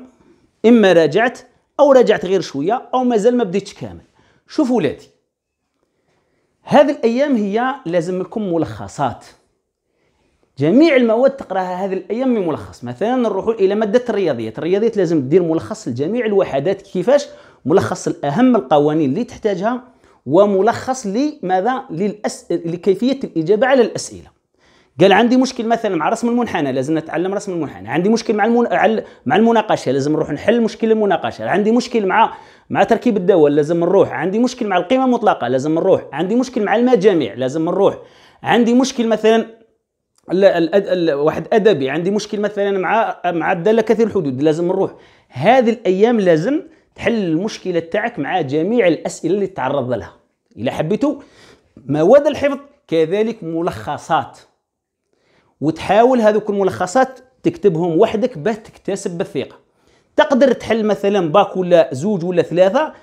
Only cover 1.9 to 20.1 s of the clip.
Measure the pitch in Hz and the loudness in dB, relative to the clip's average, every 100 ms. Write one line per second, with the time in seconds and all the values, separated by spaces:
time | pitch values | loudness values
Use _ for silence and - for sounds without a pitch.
1.9 | 254 208 185 180 190 - 139 160 247 - | 6 6 2 0 -2 -2 -4 -4 -4 -4
2.9 | 262 247 226 214 247 196 190 196 - 113 | -2 0 2 2 2 0 -4 -6 -12 -16
3.9 | 85 - _ _ _ _ - 262 240 143 | -16 -20 _ _ _ _ -2 0 0 0
4.9 | - - _ _ _ _ _ _ _ _ | -4 -12 _ _ _ _ _ _ _ _
5.9 | _ _ _ _ _ _ _ - 240 294 | _ _ _ _ _ _ _ 2 4 4
6.9 | 285 233 240 294 240 202 214 254 247 165 | 2 -2 0 0 0 -2 -2 -4 -6 -4
7.9 | 175 165 185 180 233 202 170 147 110 98 | -4 -2 -6 -6 -6 -4 -2 -4 -6 -14
8.9 | - 139 143 - _ _ _ _ _ _ | -4 -4 -4 -14 _ _ _ _ _ _
9.9 | _ _ _ _ _ _ - 147 226 330 | _ _ _ _ _ _ -4 2 4 6
10.9 | 269 233 220 269 269 - 190 185 180 196 | 4 2 2 2 0 -6 -6 -4 -6 -4
11.9 | 190 - 226 262 233 170 135 98 - 123 | -6 -6 -4 0 0 -2 -6 -10 -14 -12
12.9 | 123 214 254 226 190 185 220 190 208 220 | -6 -2 0 -2 -2 -4 0 0 0 0
13.9 | 196 - 202 175 117 110 110 151 196 226 | -2 -2 -2 -2 -4 -6 -8 -4 0 0
14.9 | 214 170 165 131 185 170 160 - - 151 | 0 0 0 2 2 2 -2 -6 -10 -8
15.9 | 120 151 240 220 196 147 135 156 190 - | -6 -4 -2 0 0 0 -2 -2 -4 -6
16.9 | 185 175 285 285 - - _ 127 160 113 | -4 2 2 0 -10 -20 _ 0 2 2
17.9 | 180 151 - 143 156 254 226 - 151 147 | -4 -6 -6 -4 2 4 2 2 2 4
18.9 | 156 139 156 240 - 214 185 208 247 - | 2 0 -2 -6 -6 -4 -2 -4 -6 -10
19.9 | _ _ | _ _